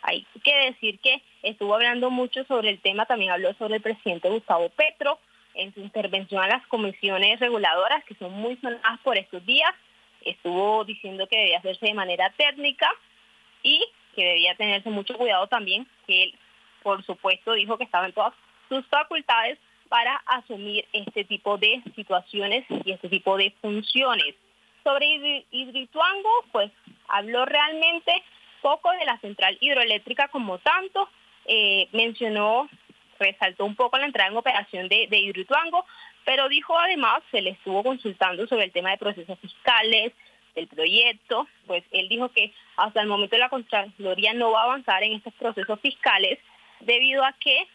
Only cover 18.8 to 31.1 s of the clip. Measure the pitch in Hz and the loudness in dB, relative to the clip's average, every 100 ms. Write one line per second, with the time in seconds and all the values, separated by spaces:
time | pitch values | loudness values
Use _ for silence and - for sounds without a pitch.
18.8 | 254 285 302 320 285 233 226 302 _ _ | 0 0 0 -4 0 0 0 -4 _ _
19.8 | _ 240 233 269 - 254 - 208 202 208 | _ 0 2 -2 -2 -2 -2 -12 -6 -6
20.8 | - 214 196 - 202 202 - 202 214 247 | -4 -8 -6 -8 -6 -4 -2 2 2 0
21.8 | 220 - 202 180 - 208 202 226 254 214 | -6 -16 -2 -2 -2 -6 -2 -2 -4 -8
22.8 | 185 185 180 185 190 196 196 _ 214 208 | -6 -8 -4 -2 0 2 0 _ -6 -6
23.8 | 214 254 262 226 - - _ _ _ _ | -2 0 0 0 -2 -4 _ _ _ _
24.8 | - 277 294 302 285 285 - 240 262 254 | -2 2 2 0 -2 -6 -8 -10 -10 -10
25.8 | 254 302 339 392 403 466 - 233 208 _ | -10 0 0 0 0 0 0 -2 -2 _
26.8 | - - - 202 208 240 262 294 294 311 | -20 -20 -4 -4 -2 -2 2 2 2 2
27.8 | 330 339 - 349 - - - - 285 302 | 0 2 0 -2 -2 -20 -20 -4 0 2
28.8 | 349 359 302 214 208 202 185 196 269 269 | 2 0 0 -4 -6 0 0 0 0 2
29.8 | 233 208 - 247 285 294 220 180 - 349 | 2 0 -4 -2 -2 0 -4 0 2 2
30.8 | 381 381 403 | 0 -4 -4